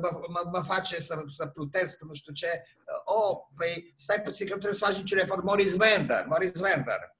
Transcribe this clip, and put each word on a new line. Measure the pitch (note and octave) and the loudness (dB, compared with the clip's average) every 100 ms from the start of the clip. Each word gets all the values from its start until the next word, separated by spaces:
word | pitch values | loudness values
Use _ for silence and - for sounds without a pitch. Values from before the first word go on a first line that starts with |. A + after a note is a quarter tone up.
mă, | F3 E3 E3+ | -2 -4 -6
mă, | F3 F3 | -4 -4
mă | F3+ | -2
face | D3+ F#3+ F#3 E3+ | 0 0 0 -4
să, | D3+ D#3+ D3 | -6 -6 -8
să | C#3+ D3+ | -8 -8
plutesc, | D#3+ C#3+ F#3 F3+ - | -6 -4 -2 -2 -4
nu | D#3 | -12
știu | D3 - | -14 -12
ce. | D3 E3+ E3 - _ - C3+ | -6 -4 -4 -6 _ -10 -8
O, | - G#3+ G3+ E3+ - C#3 | 0 2 2 0 -6 -4
păi, | E3+ E3+ - - | -4 -4 -8 -8
stai | - G#3 | 0 0
puțin | - - G3 | 0 -4 -4
că | |
nu | G3 | -4
trebuie | G3+ G3+ | -2 0
să | G3+ | 2
faci | G3 | 0
niciun | - F#3+ | 0 2
efort.” | F3+ F#3+ | 2 2
Maurice | F3+ G3+ G3 F3+ | 2 4 4 6
Wender, | A3 G3+ C#3+ A2+ - | 6 6 4 0 2
Maurice | E3 F#3 F3 | 0 0 0
Wender. | F#3+ D#3+ A#2+ G2 - _ | 2 2 0 -4 -6 _